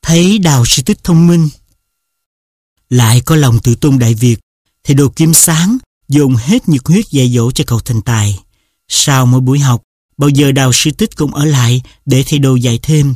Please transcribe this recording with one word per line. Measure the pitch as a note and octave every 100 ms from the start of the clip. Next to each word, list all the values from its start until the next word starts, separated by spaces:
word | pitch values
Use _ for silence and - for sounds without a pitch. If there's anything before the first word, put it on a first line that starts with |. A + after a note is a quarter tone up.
Thấy | - E3+ F3+ G#3+
Đào | E3+ C3+
Sư | A#2+ -
Tích | B2+ C#3+
thông | - E3 E3+
minh, | E3+ D#3 - _ _ _ _ _ _ _ _ _ _ _ _ _
lại | B2 A2+ B2
có | - D#3+
lòng | C#3 A2+
tự | B2
tôn | A#2 D#3 C3+
Đại | A#2
Việt, | A2+ B2 A2+ _ _ _ _
thầy | -
Đồ | C#3 C#3
Kim | - D#3+
Sáng | D#3+ - D#3+ F3+ B3+ _ _ _
dồn | C#3 C#3 B2+
hết | B2 B3 -
nhiệt | C#3+
huyết | - F#3 A3+
dạy | C#3 B2+
dỗ | B2 A#2
cho | B2 A2+
cậu | A2+
thành | - A2+
tài. | A2+ A2+ G2+ G2 _ _ _ _ _
Sau | - - C3+ B2+
mỗi | B2+
buổi | B2+ C#3+
học, | C3+ A#2+ _ _ _ -
bao | C#3+
giờ | C#3 C#3+
Đào | C3+ C3
Sư | B2 D#3
Tích | - A3 -
cũng | D3
ở | C#3
lại | D3+ C3+ A#2+ B2 B2 _ -
để | C3 C3+
thầy | D3
Đồ | C3+
dạy | B2+ B2 A#2
thêm. | - D#3 C#3+